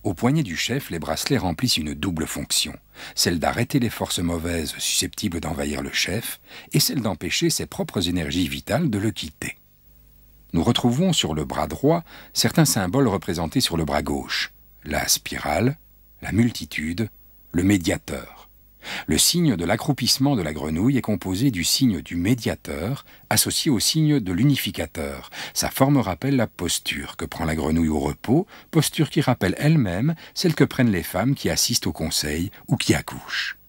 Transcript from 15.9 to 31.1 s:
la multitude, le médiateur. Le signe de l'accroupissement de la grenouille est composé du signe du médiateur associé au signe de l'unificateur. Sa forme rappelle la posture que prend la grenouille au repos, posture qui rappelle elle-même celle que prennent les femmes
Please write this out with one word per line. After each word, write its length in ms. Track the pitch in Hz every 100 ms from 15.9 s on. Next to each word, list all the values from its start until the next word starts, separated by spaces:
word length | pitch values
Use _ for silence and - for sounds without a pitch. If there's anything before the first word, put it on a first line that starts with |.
| _ _ _
la 100 | -
multitude, 800 | 92 120 - 80 - 78 85 107 - _ - _
le 120 | -
médiateur. 840 | 95 101 85 80 - 67 - - - _ _ _ - - -
Le 120 | 78
signe 380 | - 175 165 90
de 80 |
l'accroupissement 720 | 85 117 - 139 117 - 135 127
de 60 |
la 100 | 80
grenouille 460 | 76 73 80 113 131
est 40 |
composé 480 | - 101 95 92 139
du 140 | 95
signe 360 | 80 - 131 85
du 160 | - 85
médiateur 880 | 92 123 113 80 - 73 92 139 - - -
associé 400 | 120 104 - 165
au 100 | 110
signe 400 | - 160 151 147
de 120 | 92
l'unificateur. 1000 | 90 143 135 - - 82 - 71 67 - - -
Sa 180 | - -
forme 280 | - 135 143
rappelle 380 | 101 87 135 139
la 100 | 107
posture 680 | - 85 - - 76 73 -
que 80 |
prend 200 | 76 -
la 120 | 80 78
grenouille 320 | 76 82 80
au 100 | 76
repos, 480 | 71 - - 143 196 - -
posture 400 | 160 - - 151
qui 100 | 165
rappelle 340 | 139 123 92 -
elle-même 560 | 147 160 104 87 147 165 -
celle 200 | - 175
que 100 | 156
prennent 260 | 135 - 120
les 120 | 90
femmes 320 | -